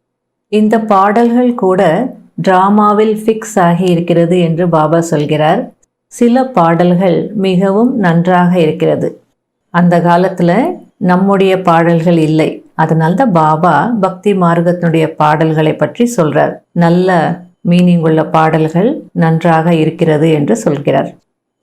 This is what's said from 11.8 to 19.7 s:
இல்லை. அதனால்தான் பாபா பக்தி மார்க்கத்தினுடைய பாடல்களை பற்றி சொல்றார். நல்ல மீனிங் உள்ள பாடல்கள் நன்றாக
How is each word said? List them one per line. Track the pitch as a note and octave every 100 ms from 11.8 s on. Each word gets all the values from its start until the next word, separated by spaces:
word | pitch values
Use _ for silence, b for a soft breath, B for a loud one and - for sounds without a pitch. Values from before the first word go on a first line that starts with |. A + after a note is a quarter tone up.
| E3+ E3+ E3 E3+
இல்லை. | D#3 D#3 - - -
அதனால்தான் | - D#3+ D#3+ D#3+ F#3 C4
பாபா | E3 D#3 D#3 F3 C#3+ F#3+ A#3
பக்தி | F#3 F3+ G#3
மார்க்கத்தினுடைய | F#3+ F3 E3+ E3+ F3 E3+ D#3+ D#3
பாடல்களை | - D3+ D#3 D#3+ D#3 D#3 -
பற்றி | D3+ - A#3+ A#3
சொல்றார். | D#3 D3 - - _
நல்ல | F3 E3+ F3 F#3 F3+ D3 E3+ - _ -
மீனிங் | F3 F3+ F3
உள்ள | D#3+ D#3+ D#3
பாடல்கள் | D#3+ D#3+ D#3+ D#3 E3+ A3 D4+ -
நன்றாக | F3 E3 D#3+ F3 E3 D#3+